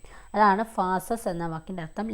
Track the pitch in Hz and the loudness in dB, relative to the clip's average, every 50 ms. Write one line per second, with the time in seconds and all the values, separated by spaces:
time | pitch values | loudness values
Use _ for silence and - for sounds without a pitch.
0 | - - - - - - - 202 214 208 190 202 226 220 - - 185 180 185 185 | -20 -20 -20 -20 -16 -4 2 4 6 6 6 4 2 -4 -2 -2 0 0 0 -2
1 | 185 - 233 226 - 208 175 170 170 170 160 160 - - 190 180 160 156 - - | 0 -2 -4 -4 -2 -4 -4 -2 -4 -4 -6 -6 -8 -8 -10 -8 -8 -10 -8 -6
2 | 208 226 | -6 -4